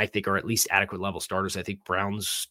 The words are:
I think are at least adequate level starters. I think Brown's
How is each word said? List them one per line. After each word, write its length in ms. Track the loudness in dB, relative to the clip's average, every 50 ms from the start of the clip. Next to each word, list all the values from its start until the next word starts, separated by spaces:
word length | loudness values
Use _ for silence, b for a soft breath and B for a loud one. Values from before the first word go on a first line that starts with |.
I 40 | 2
think 220 | 2 2 0 2 2
are 80 | 2
at 80 | 2 2
least 240 | 2 2 2 2 4
adequate 300 | 4 2 2 2 0 -2
level 200 | -2 -2 -2 -4
starters. 360 | -4 -2 0 0 0 0 -2
I 60 | -4
think 240 | -4 -4 -6 -6 -4
Brown's 600 | -2 0 0 0 0 -2 -2 -2 -4 -4 -4 -6 -6